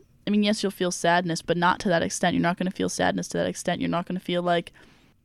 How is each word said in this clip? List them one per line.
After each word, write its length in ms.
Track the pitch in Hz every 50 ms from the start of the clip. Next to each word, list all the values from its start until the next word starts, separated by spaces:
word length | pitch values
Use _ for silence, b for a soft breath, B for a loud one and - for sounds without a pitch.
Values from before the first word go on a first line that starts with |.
| - _ _ _ _
I 40 | 202
mean, 140 | 208 208 208
yes, 180 | 208 220 -
you'll 120 | - 190 -
feel 180 | - 190 175
sadness, 500 | 180 - - 170 175 175 180 165 165 -
but 140 | - - 170
not 240 | 175 170 180 - -
to 80 | - 202
that 120 | 170 165 -
extent. 300 | - - - 190 175 -
You're 80 | -
not 160 | 170 170 180
gonna 120 | - 180 185
feel 200 | - - 185 185
sadness 400 | - - 180 180 196 175 170 -
to 80 | -
that 100 | 170 170
extent. 320 | 180 175 - - 180 175 -
You're 100 | 175 175
not 160 | 170 170 175
gonna 140 | - 180 185
feel, 240 | - - 175 175 175
like, 300 | 175 175 170 170 - b b b b b b b b b _